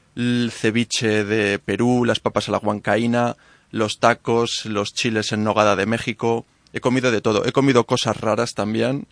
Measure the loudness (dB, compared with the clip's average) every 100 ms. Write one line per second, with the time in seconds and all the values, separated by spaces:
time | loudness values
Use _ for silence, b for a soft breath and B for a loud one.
0 | b -4 -2 0 -2 -2 0 0 0 -2
1 | 0 0 0 0 0 0 -2 0 2 2
2 | 2 0 -2 -4 -2 -2 -2 -2 0 0
3 | 2 0 -2 -4 b b b -4 -4 2
4 | 2 2 0 0 -2 -4 -4 -4 -4 -4
5 | -2 -2 -2 -2 0 4 4 2 0 -2
6 | -4 -4 -2 -2 -4 _ _ -6 -2 0
7 | 2 2 2 2 2 2 4 4 2 0
8 | -2 -2 -2 0 -2 -2 -4 -2 -2 -2
9 | -8